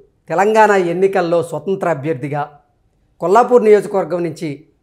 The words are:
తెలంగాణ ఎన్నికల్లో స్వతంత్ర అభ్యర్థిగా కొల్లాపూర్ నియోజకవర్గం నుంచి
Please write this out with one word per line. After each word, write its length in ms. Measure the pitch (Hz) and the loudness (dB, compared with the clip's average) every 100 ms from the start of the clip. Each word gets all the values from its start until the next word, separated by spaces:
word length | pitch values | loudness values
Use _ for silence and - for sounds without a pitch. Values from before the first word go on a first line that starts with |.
| _ _ - | _ _ -6
తెలంగాణ 420 | 165 208 220 214 | 0 2 4 4
ఎన్నికల్లో 720 | 196 170 170 190 196 170 170 | 2 0 0 0 0 0 -2
స్వతంత్ర 460 | 160 151 196 190 180 | -2 -8 -6 -4 -4
అభ్యర్థిగా 720 | 147 151 139 143 147 147 - _ _ _ _ _ - | -4 -6 -6 -6 -8 -8 -14 _ _ _ _ _ -8
కొల్లాపూర్ 440 | 170 214 247 247 | 2 2 4 4
నియోజకవర్గం 600 | 214 208 - 190 156 175 | 6 4 2 -4 -4 -4
నుంచి 400 | 170 147 160 139 - _ | -6 -8 -10 -12 -18 _